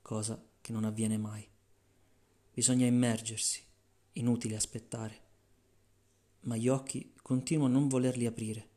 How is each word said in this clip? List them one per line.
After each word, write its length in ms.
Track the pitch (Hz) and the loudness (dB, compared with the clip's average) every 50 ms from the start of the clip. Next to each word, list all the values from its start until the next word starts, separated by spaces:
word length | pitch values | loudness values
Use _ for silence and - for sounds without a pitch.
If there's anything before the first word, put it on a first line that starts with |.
cosa 400 | _ - 113 107 107 107 110 - - _ _ _ | _ -6 -4 -4 -4 -4 -6 -8 -12 _ _ _
che 120 | _ - | _ -6
non 120 | 113 107 110 | -4 -2 -2
avviene 340 | 110 107 107 110 107 110 | -2 0 0 0 0 0
mai. 300 | 107 107 107 104 107 - - _ _ _ _ _ _ _ _ _ _ _ _ _ _ _ _ _ _ _ _ _ | -2 -4 -6 -8 -12 -14 -18 _ _ _ _ _ _ _ _ _ _ _ _ _ _ _ _ _ _ _ _ _
Bisogna 320 | - 117 - 127 127 127 | 0 2 4 4 4 6
immergersi, 800 | 120 123 123 123 120 117 113 113 113 110 107 - - - - - - _ _ _ _ _ _ _ _ _ | 6 6 4 4 4 2 -2 -4 -8 -6 -4 -2 -2 -4 -4 -10 -18 _ _ _ _ _ _ _ _ _
inutile 420 | - 120 120 120 117 120 110 107 | -2 2 2 2 2 0 -4 -2
aspettare. 680 | 107 - - - 113 - - - 117 110 110 113 - - _ _ _ _ _ _ _ _ _ _ _ _ _ _ _ _ _ _ _ _ _ _ _ | -4 -4 -6 -6 -12 -10 -8 -8 -6 -6 -8 -10 -14 -20 _ _ _ _ _ _ _ _ _ _ _ _ _ _ _ _ _ _ _ _ _ _ _
Ma 140 | - 123 117 | -8 -6 -4
gli 120 | 110 113 | 0 2
occhi 460 | 123 131 135 135 - - 123 - - - - | 2 0 0 -2 -6 -10 -10 -10 -10 -20 -20
continuo 460 | _ - 127 131 127 - 165 156 143 | _ -2 -2 0 0 0 2 2 4
a 20 | 127 | 4
non 180 | 123 135 147 | 4 4 4
volerli 380 | 139 131 127 127 127 123 120 120 | 4 2 2 2 2 0 0 -2
aprire. 440 | 117 113 - 113 110 107 110 - - _ | -2 -2 -4 -6 -6 -6 -8 -10 -16 _